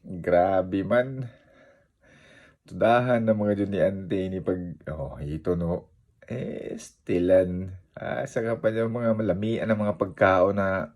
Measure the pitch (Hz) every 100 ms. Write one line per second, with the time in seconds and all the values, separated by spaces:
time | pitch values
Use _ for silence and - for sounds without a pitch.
0 | - 90 82 87 92 95 92 98 95 117
1 | 127 131 123 - _ _ _ _ _ _
2 | _ - - - - _ - 90 104 120
3 | 123 120 113 104 104 101 98 98 90 98
4 | 92 98 92 95 95 90 87 78 - 76
5 | 69 - 71 78 90 87 85 85 - _
6 | _ _ - 120 - - - - - _
7 | - 87 87 92 92 90 92 92 _ -
8 | - - 135 127 113 113 110 110 113 117
9 | 117 110 110 90 110 117 110 107 104 -
10 | 101 - 98 92 95 101 98 95 -